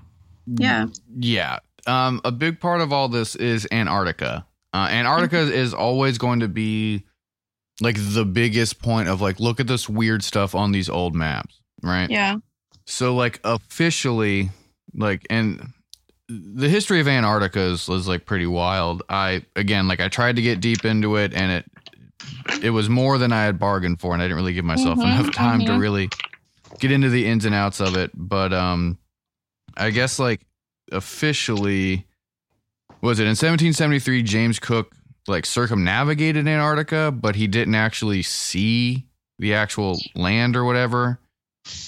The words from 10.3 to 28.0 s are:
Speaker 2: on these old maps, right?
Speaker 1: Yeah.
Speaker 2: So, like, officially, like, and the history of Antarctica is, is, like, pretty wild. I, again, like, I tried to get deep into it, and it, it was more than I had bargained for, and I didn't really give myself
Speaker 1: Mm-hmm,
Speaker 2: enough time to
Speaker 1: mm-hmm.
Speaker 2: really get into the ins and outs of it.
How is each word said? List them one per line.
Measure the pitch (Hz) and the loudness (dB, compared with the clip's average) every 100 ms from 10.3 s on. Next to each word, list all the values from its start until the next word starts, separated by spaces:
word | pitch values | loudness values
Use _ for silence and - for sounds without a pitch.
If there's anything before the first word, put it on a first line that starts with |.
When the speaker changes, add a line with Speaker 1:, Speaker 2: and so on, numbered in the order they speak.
| 107 98 | -2 0
Speaker 2:
on | 92 101 | 0 0
these | 101 90 | 0 0
old | 87 87 | -2 0
maps, | 80 78 62 - _ _ _ | 0 -2 -4 -8 _ _ _
right? | 87 90 92 | -2 0 0
Speaker 1:
Yeah. | 214 196 214 - _ _ _ - | 0 0 -2 -8 _ _ _ -12
Speaker 2:
So, | - 127 | -4 0
like, | 123 120 - | 2 0 -2
officially, | 107 113 - - 165 - 135 113 107 98 95 - _ _ _ | -2 -2 -4 0 0 0 0 0 2 0 -2 -6 _ _ _
like, | - 104 95 - | -4 -2 -2 -2
and | 113 110 - - - _ - _ _ - | -2 0 -4 -12 -20 _ -20 _ _ -16
the | 110 90 117 143 | -16 -12 -2 2
history | 202 202 180 | 2 2 2
of | 139 | 4
Antarctica | 131 110 107 98 101 | 4 4 2 0 0
is, | 92 87 - | 0 0 -2
is, | 92 92 | -4 -2
like, | 90 | -4
pretty | - 98 87 | -2 -2 -2
wild. | 87 87 95 85 85 - | 0 0 0 -2 -4 -4
I, | 98 95 92 - - | -2 0 -2 -6 -4
again, | 104 101 92 | 0 2 2
like, | 92 | 0
I | 95 | -2
tried | - 120 120 | 0 0 2
to | |
get | 117 101 | 0 0
deep | 117 113 | 0 0
into | 110 110 107 104 | 2 2 2 2
it, | 101 | 0
and | 92 92 | 0 0
it, | 90 - - - - - - - - - - | -2 -6 -18 -20 -20 -20 -20 -16 -12 -8 -4
it | 113 | 0
was | 110 107 | 0 2
more | 123 135 135 | 2 4 4
than | 123 | 4
I | 113 | 2
had | 107 87 | 2 0
bargained | 98 98 90 87 | 0 0 0 -2
for, | 90 | -2
and | 87 | -2
I | 90 | 0
didn't | 82 | 0
really | 92 | -2
give | 87 | -2
myself | 85 80 85 82 | 0 0 0 2
Speaker 1:
Mm-hmm, | 240 - | 2 2
Speaker 2:
enough | - | 0
time | - - 233 | 0 2 4
to | 220 | 2
Speaker 1:
mm-hmm. | 98 | 2
Speaker 2:
really | 104 101 92 - - - _ _ - - | 2 0 -2 -6 -12 -14 _ _ -20 -4
get | 135 | 2
into | 139 135 | 4 4
the | 123 107 | 2 2
ins | 113 | 2
and | 107 | 2
outs | 101 101 - | 2 0 0
of | 95 | 0
it. | 92 | 0